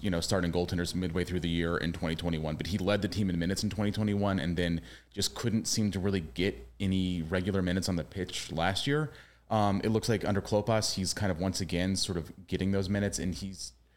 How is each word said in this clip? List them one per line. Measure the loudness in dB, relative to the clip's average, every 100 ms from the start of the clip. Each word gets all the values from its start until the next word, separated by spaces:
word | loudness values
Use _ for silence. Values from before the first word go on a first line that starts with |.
you | 0
know, | 0
starting | 2 2 2
goaltenders | 0 0 0 0
midway | -2 0 0
through | 0 0
the | 0
year | 2 2 0
in | -2
twenty | -2 -2 -2
twenty-one, | -2 -2 -2 -4
but | -2
he | 0
led | 2 2
the | 0
team | 0 0
in | 0
minutes | 0 0
in | -2
twenty | 0 -2
twenty-one | 0 0 2 2 2
and | 0 0
then | 0 0 -4 -16 -10
just | -4 -4
couldn't | -2 -2 0 0
seem | 0 0
to | 0
really | 0 0
get | -2 0 0 0 -10 -2
any | 2 2 2 0
regular | 0 0 2 0
minutes | 2 0 0
on | -2
the |
pitch | -2 -6 -6 -6 -6
last | 0 0 2 0
year. | 0 -2 -8 -20 -20 -2
Um, | 2 4 4
it | 2
looks | 2 2
like | 2 2
under | 0
Klopas, | 2 0 2 2 0 -2
he's | -2
kind | 0 0
of | 0
once | 0 -2
again | -2 0 2 2
sort | 0 -2
of | -6 -12 -6
getting | 0 2
those | 2 2
minutes, | 0 0 -2
and | -4
he's | -4 -8 -10 -14 -16 _